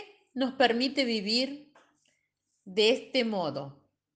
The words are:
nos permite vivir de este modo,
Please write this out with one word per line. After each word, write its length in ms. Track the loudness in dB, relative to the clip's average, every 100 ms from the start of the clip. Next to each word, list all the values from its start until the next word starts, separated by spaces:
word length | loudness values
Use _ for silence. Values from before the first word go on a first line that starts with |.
| -6 -16 _
nos 180 | -4 -2
permite 520 | 4 4 4 0 0
vivir 680 | 0 0 -2 -2 -2 -6 -18 -20 _ _ _ _ _ _ _ _
de 260 | -6 2 2
este 340 | 2 0 -2
modo, 560 | 0 -2 -4 -4 -10 -14 _ _ _